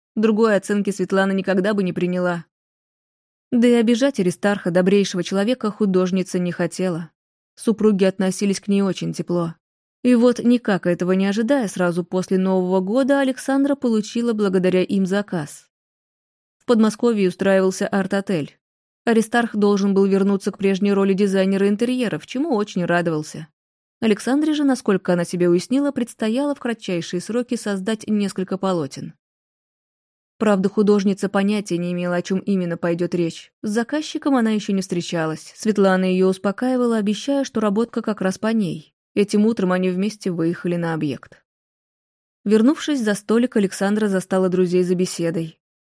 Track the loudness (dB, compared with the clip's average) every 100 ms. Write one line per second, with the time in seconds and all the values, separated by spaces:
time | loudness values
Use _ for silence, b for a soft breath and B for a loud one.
0 | _ 0 2 4 4 2 0 -2 -2 -4
1 | -2 0 0 0 0 0 0 0 -2 -2
2 | -2 -2 -2 -4 -10 _ _ _ _ _
3 | _ _ _ _ _ 2 4 4 4 2
4 | 0 0 -2 0 -2 -2 0 2 4 2
5 | 2 -4 -4 -2 -2 -2 -4 -2 0 2
6 | 2 0 -2 -4 -4 -4 -6 -4 -4 -4
7 | -8 _ _ _ _ -6 -2 2 2 4
8 | 2 2 -2 0 -2 -2 0 0 0 -2
9 | -6 -6 -4 -2 -4 -8 _ _ _ _
10 | 2 6 4 4 2 2 2 0 0 0
11 | 2 2 2 0 0 0 0 -2 0 0
12 | -2 -4 0 0 2 0 2 0 0 0
13 | 2 2 0 -4 -2 0 2 0 0 0
14 | -2 -4 -2 0 0 2 2 2 0 0
15 | 0 -2 -2 -6 -8 -12 _ _ _ _
16 | _ _ _ _ _ _ 0 4 4 2
17 | 0 2 0 2 2 4 2 0 -2 -2
18 | -2 -4 -2 -4 -4 -12 _ _ _ _
19 | 0 2 2 0 -2 0 2 2 2 2
20 | 4 4 2 0 -2 -2 -2 0 2 2
21 | 2 2 2 2 2 2 2 2 0 -2
22 | -2 -4 -8 -6 -2 -2 -2 -4 0 0
23 | 0 -2 -6 -12 -18 _ _ _ _ _
24 | 0 0 0 0 2 2 0 0 0 0
25 | 0 -2 -2 0 2 2 0 -2 0 -2
26 | -8 -6 -4 -2 -2 -4 -6 -8 -4 -6
27 | -4 -8 -4 -6 -4 -6 -4 -4 -4 -6
28 | -2 -2 -2 -4 -6 -4 -2 -2 -4 -8
29 | -14 -16 _ _ _ _ _ _ _ _
30 | _ _ _ _ 2 2 2 2 2 4
31 | 2 -2 -2 0 0 -2 -4 -4 -4 -4
32 | -2 -4 -2 -4 -2 -2 -2 -4 -2 -2
33 | -2 -2 -4 -6 -18 _ -4 -4 -2 -4
34 | -6 -4 0 2 2 0 -2 -4 -2 -6
35 | -4 -4 -4 -6 -12 -6 -2 2 4 4
36 | 2 2 2 0 -4 -4 -2 0 0 0
37 | -2 -4 -2 -2 -2 -2 0 0 -2 -4
38 | -6 -4 -4 -2 -2 -2 -2 -6 -14 _
39 | _ -2 2 2 2 2 0 0 0 -2
40 | -4 -4 -6 -2 -2 -2 -4 -2 -2 -2
41 | -4 -6 -12 -20 _ _ _ _ _ _
42 | _ _ _ _ 0 4 4 2 -2 -2
43 | 0 -2 0 0 2 0 0 -2 -2 0
44 | 0 -2 0 0 0 2 2 2 2 0
45 | -2 -2 -4 -4 -8 -12 _ _ _